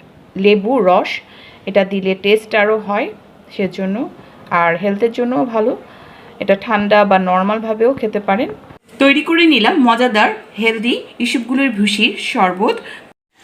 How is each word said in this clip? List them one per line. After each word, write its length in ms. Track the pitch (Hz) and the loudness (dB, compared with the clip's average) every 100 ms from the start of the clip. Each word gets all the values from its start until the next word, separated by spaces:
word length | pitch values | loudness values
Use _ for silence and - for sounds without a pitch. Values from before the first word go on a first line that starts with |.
| - - - 190 | -20 -20 -14 0
লেবু 300 | 196 208 202 262 185 | 4 4 2 2 4
রস, 220 | 185 302 - - - - - - | 2 0 -8 -12 -20 -20 -16 -2
এটা 140 | 202 190 | -2 0
দিলে 200 | 196 190 190 | -2 -2 -2
টেস্ট 280 | 202 214 214 220 | 2 0 2 0
আরও 220 | 208 220 196 | 2 0 -2
হয় 200 | 208 339 - - - - - | -4 -4 -10 -20 -20 -18 -6
সেজন্য, 400 | 190 180 190 208 320 - - - - | -6 -4 -6 -4 -6 -10 -20 -20 -4
আর 220 | 175 170 165 | 0 0 0
হেলথের 300 | 202 202 233 | -2 -2 -2
জন্যও 320 | 233 240 262 262 | -2 -4 -2 -2
ভালো। 260 | 226 220 - - - - - - - | -2 -2 -4 -12 -20 -20 -20 -20 -10
এটা 160 | 196 196 - | -2 -2 0
ঠান্ডা 340 | 208 208 208 | -2 2 4
বা 140 | 202 190 | 4 2
নরমালভাবেও 720 | 185 185 196 220 220 220 233 | 2 0 0 -2 -4 0 0
খেতে 260 | 269 214 208 | 0 -2 -4
পারেন। 300 | 202 196 339 - - - _ - | -2 -2 -2 -8 -18 -20 _ 0
তৈরি 220 | 269 285 | 2 2
করে 220 | 302 330 330 | 0 2 4
নিলাম 300 | 262 214 359 247 | 4 2 4 2
মজাদার 440 | 226 247 214 226 - - - | 4 2 2 0 -2 -12 -4
হেলদি 360 | 226 226 233 381 - - | -2 -2 -2 -4 -6 -8
ইসবগুলের 500 | 240 277 233 262 269 202 | -4 -4 -2 -2 0 0
ভুসির 360 | 208 208 220 - - | -2 0 -2 -2 -6
শরবত। 460 | 247 185 180 233 466 - - - _ _ _ | 0 0 0 -2 -2 -8 -20 -20 _ _ _